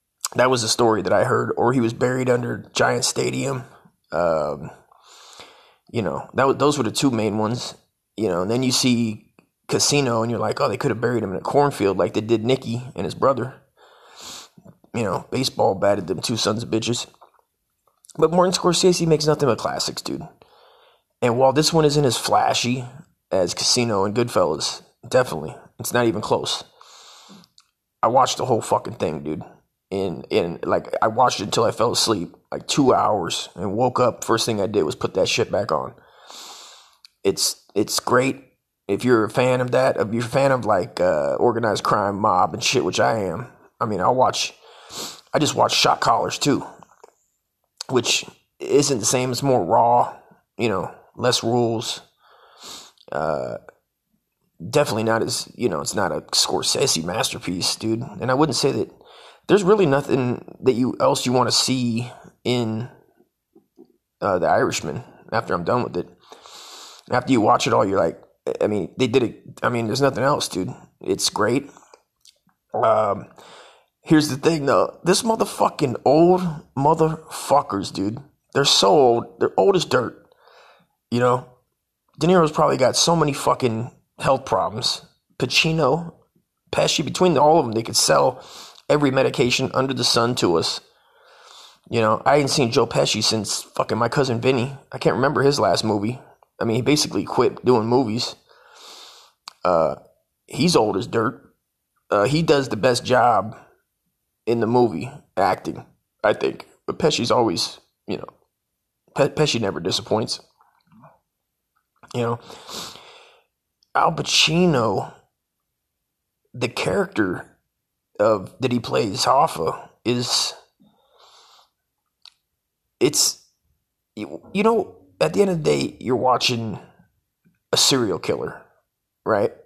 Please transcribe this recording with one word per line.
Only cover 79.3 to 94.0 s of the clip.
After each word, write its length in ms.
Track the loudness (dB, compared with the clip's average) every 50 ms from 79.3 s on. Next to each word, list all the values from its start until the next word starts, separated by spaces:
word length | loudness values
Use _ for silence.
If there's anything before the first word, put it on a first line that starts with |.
| -4 -2
They're 200 | -2 0 2 2
old 160 | 4 4 4
as 80 | 2 2
dirt. 420 | 0 0 0 -2 -2 -8 -14 _ _ _ _ _ _ -20 -20 -20 -20 -20 _ _ _ _ _ _ -4
You 100 | 0 2
know? 300 | 2 2 2 0 -2 -8 -20 _ _ _ _ _ _ _ _ _ _ _ _ -2
De 80 | 2
Niro's 240 | 4 4 4 4 4
probably 260 | 2 2 2 2 2
got 180 | 2 2 2 2
so 200 | 2 2 2 2
many 180 | 2 2 0 0
fucking 580 | -2 0 0 0 2 0 -2 -2 -2 -8 -10 -12 _ _ _ _ -4
health 260 | 0 0 0 0 0
problems. 600 | -2 0 0 0 -2 -4 -4 -4 -4 -4 -6 -10 -18 _ _ _ _ _
Pacino, 760 | -6 -4 -2 0 0 0 0 0 2 2 2 2 0 -2 -6 -16 _ _ _ _ _ _ _ _ _ _ _
Pesci, 320 | -2 0 0 2 0 -2 -2
between 340 | -2 0 2 2 4 4
all 220 | 6 6 6 6 4
of 60 | 4
them, 80 | 2 -2
they 100 | -4 -4
could 140 | -2 -2
sell 480 | 0 2 2 4 4 4 2 0 -4 -10 -20 -20 -20 -20 -20 -20 _ _ 0
every 220 | 2 2 4 2
medication 600 | 4 2 2 2 2 2 2 2 2 0 -2 -2 -2
under 200 | -2 -2 -2 -2
the 100 | -2 -2
sun 320 | 0 2 2 2 0 0
to 220 | 2 2 2 4
us. 240 | 2 0 -2 -4 -8 -12 _ _ _ _ _ _ _ _ _ -20 -20 -20 -20 -20 -20 -20 -20 -20 _ _ -4
You 120 | 0 2
know, 200 | 2 2 2 2 2
I 120 | 2 4
ain't 120 | 4 2 2
seen 220 | 0 0 0 2
Joe 160 | 2 2 2
Pesci 360 | 2 0 0 0 0 0 -2 0
since 400 | 0 0 -2 -2 -4 -6 -8 -8
fucking 340 | -8 -6 -4 -4 -2 -2
My 120 | -2